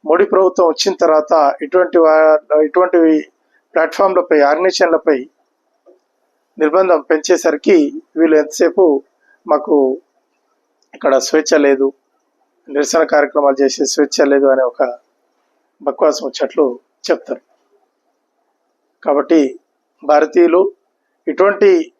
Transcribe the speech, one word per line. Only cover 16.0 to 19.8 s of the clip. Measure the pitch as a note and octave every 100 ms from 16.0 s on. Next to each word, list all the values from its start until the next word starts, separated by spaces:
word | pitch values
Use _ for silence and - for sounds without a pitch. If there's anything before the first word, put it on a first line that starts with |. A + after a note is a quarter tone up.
| D#3+ C#3
ముచ్చట్లు | C3+ - D3 - C#3 B2 _ _ -
చెప్తారు. | E3+ - B2+ _ _ _ _ _ _ _ _ _ _ _ _ _ _ _ _
కాబట్టి | D#3 C#3+ C#3+ E3 C3+ - _ _